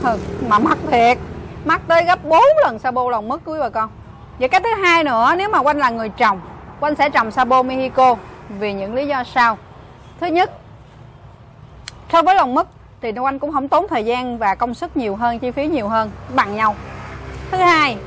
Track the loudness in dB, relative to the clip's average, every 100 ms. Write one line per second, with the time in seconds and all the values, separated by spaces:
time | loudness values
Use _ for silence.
0 | -2 -2 -6 -8 0 2 2 0 0 4
1 | 4 2 -4 -14 -14 -10 -4 -4 2 2
2 | 4 0 4 6 6 6 2 0 -4 -2
3 | 0 -2 -4 -6 -6 -4 -4 -2 -6 -8
4 | -20 -20 -20 -6 0 2 2 2 4 4
5 | 4 2 2 2 0 2 2 2 0 -2
6 | -6 0 0 0 -6 -18 -20 -4 -2 0
7 | 2 2 0 0 2 2 2 -2 -2 4
8 | 4 4 -4 -18 -16 -8 -6 -4 -4 -4
9 | -2 -4 -2 0 0 0 -10 -20 -20 -20
10 | -20 -8 0 2 0 -2 -20 -20 -20 -20
11 | -20 -20 -20 -20 -20 -20 -20 -18 -18 -18
12 | 0 2 4 4 2 0 -2 -8 -20 -10
13 | -8 -4 -4 -4 -4 -4 0 0 2 -2
14 | -2 -2 -4 -2 -2 0 -4 -4 -6 -4
15 | -4 -2 -2 -2 -4 -4 -2 -2 0 -2
16 | -2 -8 -4 -2 -2 0 0 -2 -10 -14
17 | -14 -14 -14 -14 -6 2 4 4 2 -2